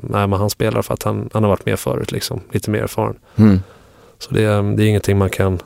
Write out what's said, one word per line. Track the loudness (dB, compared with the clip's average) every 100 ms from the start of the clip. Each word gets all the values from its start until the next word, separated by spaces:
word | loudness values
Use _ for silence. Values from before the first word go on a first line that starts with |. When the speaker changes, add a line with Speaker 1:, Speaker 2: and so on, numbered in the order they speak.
Speaker 1:
nej, | -4 0 0
men | 0
han | 0
spelar | -2 -2 0
för | -2
att | -4
han, | -4 -4 -4
han | 0
har | 2
varit | 2 -2
med | -4
förut, | -2 -4 -4
liksom, | -6 -6 -8 -6
lite | -6 -2
mer | -4
erfaren. | -2 -2 -4 -6 _ 4
Speaker 2:
Mm. | 6 4 0 -14 -20 -20 -20 -20
Speaker 1:
Så | -4
det, | 0
det | 2 2 0 2
är | 2
ingenting | 2 2 2
man | 2
kan | 0 0 -2